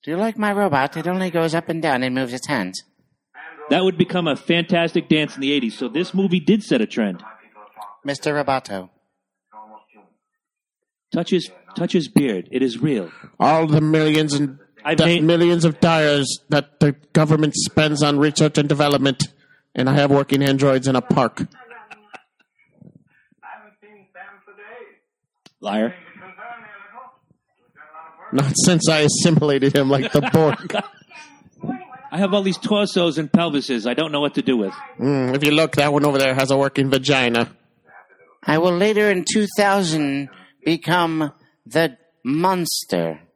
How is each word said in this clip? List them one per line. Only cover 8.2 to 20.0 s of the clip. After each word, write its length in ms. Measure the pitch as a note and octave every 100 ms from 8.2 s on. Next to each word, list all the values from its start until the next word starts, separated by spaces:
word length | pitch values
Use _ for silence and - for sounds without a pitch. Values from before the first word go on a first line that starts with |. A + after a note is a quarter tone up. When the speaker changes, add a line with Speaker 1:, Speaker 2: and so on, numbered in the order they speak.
| D#3
Speaker 1:
Roboto. 560 | D3 C#3 C3 - G2 F#2 _ _ _ _ _ _ - G#2+ A2 _ G#2 G2 _ _ _ _ _ _ _ _ _ _
Speaker 2:
Touch 180 | D#3+ F3
his, 200 | F3+ - - _ -
touch 160 | F3
his 160 | F#3 C#3
beard. 400 | - C#3 F#2+ -
It 100 | B2+
is 160 | C3 A#2
real. 320 | D3+ B2 E2+ - - _
Speaker 3:
All 280 | C3 D#3+ D#3+
the 140 | D3+
millions 520 | D#3 D#3 D#3 D#3 D#3
and 260 | C#3+ C#3+ C#3 _ _
Speaker 2:
I've 120 | D3 D#3+
Speaker 3:
the 80 |
Speaker 2:
made 180 | D#3+ E3+
Speaker 3:
millions 400 | D#3 E3+ E3+ E3+ E3
of 120 | D3
dollars 580 | E3+ D#3+ D3+ C#3+ C3 - _
that 300 | D3 C#3 _
the 120 | D3+ C#3 _
government 420 | E3 D#3 D#3 D3+
spends 480 | - - - D#3 D3
on 160 | D3 C#3+
research 380 | D3+ D3 D#3 D3+
and 100 | C#3+
development, 560 | D3 D3 C#3+ C#3 C3+ - _ _ _ _
and 160 | - C3
I 40 |
have 160 | C#3+